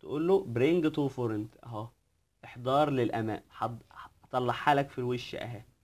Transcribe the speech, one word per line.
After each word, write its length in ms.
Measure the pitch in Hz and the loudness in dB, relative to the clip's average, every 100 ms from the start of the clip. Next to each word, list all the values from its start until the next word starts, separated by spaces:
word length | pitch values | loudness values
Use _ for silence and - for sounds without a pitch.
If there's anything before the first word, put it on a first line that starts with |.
تقول 280 | - 143 165 | -6 -2 4
له 160 | 196 | 2
برينج 480 | 160 117 135 175 156 | 2 2 4 4 2
تو 160 | 156 143 | 0 -2
فرونت 460 | - 120 107 110 - | 0 -2 -2 -6 -12
اهو، 240 | - 110 113 _ _ _ _ _ | -12 -10 -10 _ _ _ _ _
احضار 460 | - - 123 139 147 | -20 -8 0 2 4
للامام، 520 | 135 117 107 110 107 _ | 2 0 0 -2 -6 _
حض-، 320 | - 113 117 - - - _ | -6 -6 -6 -16 -20 -20 _
اطلعها 500 | _ 127 123 120 - | _ -2 0 0 4
لك 160 | 143 139 | 4 2
في 80 | - | -4
الوش 360 | 123 123 - | -4 -4 -6
اهي. 280 | - 113 110 - _ | -10 -10 -12 -16 _